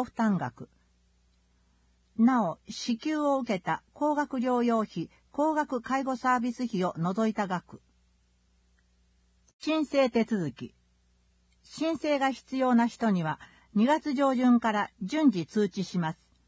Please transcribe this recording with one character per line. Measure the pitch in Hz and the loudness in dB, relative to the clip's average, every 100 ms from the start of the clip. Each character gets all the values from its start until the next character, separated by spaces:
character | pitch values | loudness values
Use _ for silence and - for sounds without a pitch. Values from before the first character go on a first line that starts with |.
負 | - | -2
担 | - 220 185 | 0 0 0
額。 | 123 - - _ _ _ _ _ _ _ _ _ _ _ _ _ _ - | -2 -8 -18 _ _ _ _ _ _ _ _ _ _ _ _ _ _ 2
な | 233 262 | 4 4
お、 | 185 - - | 2 -4 -10
支 | - - 226 | -10 -6 -4
給 | 302 311 | -2 -2
を | 294 269 | 0 0
受 | 247 | -2
け | 196 | -4
た | - 160 - | -2 -6 -6
高 | - 294 294 | -4 -2 0
額 | 285 262 | -2 -2
療 | 247 247 | 0 0
養 | 240 233 | 2 0
費、 | 208 - 160 _ _ | -2 -6 -8 _ _
高 | - 302 | -2 0
額 | 311 294 254 | 0 -2 -4
介 | - 262 | -4 -4
護 | 269 254 | -4 -4
サ | 262 254 | 0 0
ー | |
ビ | 240 | -2
ス | 233 | -4
費 | 247 180 | -4 -2
を | 180 156 | -2 -2
除 | 170 196 220 | -4 0 -2
い | |
た | 220 196 | -2 -4
額。 | 180 - - _ _ _ _ _ _ _ _ _ _ _ _ _ _ _ _ _ _ | -6 -8 -18 _ _ _ _ _ _ _ _ _ _ _ _ _ _ _ _ _ _
申 | - 311 302 | -2 -2 0
請 | 285 262 | 2 2
手 | 233 | 2
続 | 226 214 156 | 0 0 -2
き。 | - - - _ _ _ _ _ _ _ _ | -6 -14 -16 _ _ _ _ _ _ _ _
申 | _ - 311 320 | _ -6 -4 -2
請 | 302 285 | -2 0
が | 269 | 0
必 | 254 - 262 | -2 -6 -2
要 | 254 240 | 2 4
な | 233 | 2
人 | - 233 | 0 0
に | 185 | 0
は、 | 156 151 - - _ | -2 -6 -10 -20 _
二 | 202 233 | 2 4
月 | 311 302 | 2 0
上 | 269 277 247 | 0 2 4
旬 | 254 240 | 4 4
か | 233 | 4
ら | 208 202 - | 0 -2 -6
順 | 190 302 302 | -6 2 4
次 | 190 160 | 4 0
通 | 214 202 | 0 0
知 | 196 | -2
し | 180 185 | -4 -2
ま | 160 | -2
す。 | 160 _ _ | -4 _ _